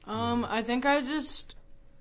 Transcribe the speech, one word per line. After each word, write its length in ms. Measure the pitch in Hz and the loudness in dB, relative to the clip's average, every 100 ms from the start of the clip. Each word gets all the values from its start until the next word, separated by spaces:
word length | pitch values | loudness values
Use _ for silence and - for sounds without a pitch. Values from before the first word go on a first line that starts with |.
| - | -8
Um, 400 | 220 233 240 226 | -2 0 2 2
I 120 | 220 | 0
think 220 | 226 247 277 | 2 2 4
I 160 | 294 | 4
just 540 | 262 302 - - - - - - - - | 2 0 0 -2 -4 -12 -18 -18 -18 -20